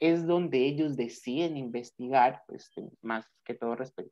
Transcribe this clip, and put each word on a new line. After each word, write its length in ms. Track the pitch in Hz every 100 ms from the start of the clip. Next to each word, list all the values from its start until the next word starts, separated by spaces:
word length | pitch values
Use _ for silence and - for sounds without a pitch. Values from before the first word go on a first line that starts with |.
| 165
es 180 | 170
donde 420 | 165 175 170 131 139
ellos 300 | 147 156 131
deciden 600 | 117 - 123 139 170 147
investigar, 840 | 123 120 120 - 123 135 127 - -
pues, 240 | - - - - -
más 260 | 113 113 - _
que 120 | -
todo 200 | 113 117
respe-, 360 | 117 127 - -